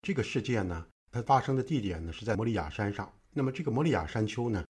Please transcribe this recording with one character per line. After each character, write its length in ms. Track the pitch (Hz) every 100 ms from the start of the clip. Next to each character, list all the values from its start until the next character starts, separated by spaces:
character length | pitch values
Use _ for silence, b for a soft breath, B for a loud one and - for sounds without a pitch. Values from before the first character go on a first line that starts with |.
这 100 | -
个 120 | 156
事 180 | - 135
件 240 | 113 117 92
呢， 220 | 85 82 _ _
它 100 | 120
发 180 | 117 135
生 140 | 120
的 80 | 135
地 180 | 131 147
点 240 | 101 82
呢， 80 | 82
是 140 | 80 104
在 80 |
摩 100 | 104
利 100 | 113
亚 140 | 107 80
山 240 | - 101
上。 240 | 101 95 - _
那 140 | 151
么 80 | 135
这 100 | 131
个 80 | 147
摩 140 | 120
利 60 | 160
亚 140 | 110
山 220 | 80 117 107
丘 240 | 120 120
呢 160 | 101 82